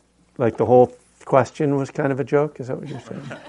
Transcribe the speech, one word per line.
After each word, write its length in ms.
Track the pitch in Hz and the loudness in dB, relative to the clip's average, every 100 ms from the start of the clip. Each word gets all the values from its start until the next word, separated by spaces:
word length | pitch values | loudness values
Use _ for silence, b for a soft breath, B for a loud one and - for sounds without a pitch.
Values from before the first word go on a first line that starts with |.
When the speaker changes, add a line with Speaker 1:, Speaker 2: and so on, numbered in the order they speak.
| _ _ _ - | _ _ _ -4
Speaker 1:
like, 200 | 117 - | -4 0
the 80 | 110 | 4
whole 300 | 123 123 - _ _ - | 6 6 2 _ _ 0
question 500 | 131 117 - 151 139 | 2 2 -2 -2 -2
was 140 | 135 | -4
kind 200 | - 147 | -4 -4
of 80 | 131 | -4
a 40 | |
joke? 360 | 143 143 151 - | -2 -2 -2 -6
Is 80 | 123 | -12
that 100 | - | -12
what 80 | - | -12
you're 100 | 127 | -16
saying? 220 | - - 143 | -16 -16 -14
Speaker 2:
<laughs> 60 | - | -16